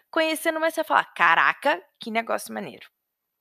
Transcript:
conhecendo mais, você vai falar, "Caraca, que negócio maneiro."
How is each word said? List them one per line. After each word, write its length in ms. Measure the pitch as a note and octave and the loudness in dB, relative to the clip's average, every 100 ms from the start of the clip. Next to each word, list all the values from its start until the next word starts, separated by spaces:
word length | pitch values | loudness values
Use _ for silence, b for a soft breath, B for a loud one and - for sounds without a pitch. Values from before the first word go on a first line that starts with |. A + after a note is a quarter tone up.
| - | 2
conhecendo 500 | E4 D#4+ D#4 E4+ D#4+ | 0 0 0 -2 -2
mais, 140 | D#4+ | -2
você 80 | D#4+ | -2
vai 60 | D#4 | 0
falar, 260 | - - | 0 0
"Caraca, 720 | - E3+ E3 C#3+ - C#4 F4 - _ | 2 4 6 4 2 -2 -2 -6 _
que 100 | A#3 | -6
negócio 420 | A3 A3+ G#3+ - | -6 -2 -6 -6
maneiro." 380 | G#2+ E3+ G2 - _ _ _ _ _ | -10 -12 -14 -20 _ _ _ _ _